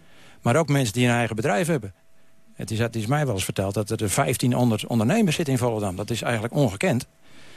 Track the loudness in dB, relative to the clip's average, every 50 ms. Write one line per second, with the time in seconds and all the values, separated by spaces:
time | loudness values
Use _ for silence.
0 | -20 -20 -20 -20 -20 -20 -12 -6 -2 0 2 2 2 2 2 2 2 0 0 2
1 | 2 4 4 2 0 0 -2 -2 -2 0 0 0 0 0 0 -2 -2 -6 -14 _
2 | _ -20 -20 -20 -20 -20 -20 -20 -20 -20 -14 -12 -8 -4 -2 -2 -2 -2 -2 -4
3 | -2 0 0 0 0 0 -2 -2 -2 -4 -2 -2 -2 -2 0 -2 -2 -2 -2 -2
4 | -2 0 0 0 0 0 0 0 2 2 2 4 4 2 2 0 -2 -2 0 2
5 | 2 2 4 4 2 2 2 0 0 0 0 0 0 0 0 0 -2 -4 -4 -4
6 | -4 -4 -4 -4 -2 -2 -2 -2 -2 -2 0 2 2 2 2 0 0 0 0 0
7 | -2 -4 _ -20 -20 -20 -20 -20 -18 -18 -18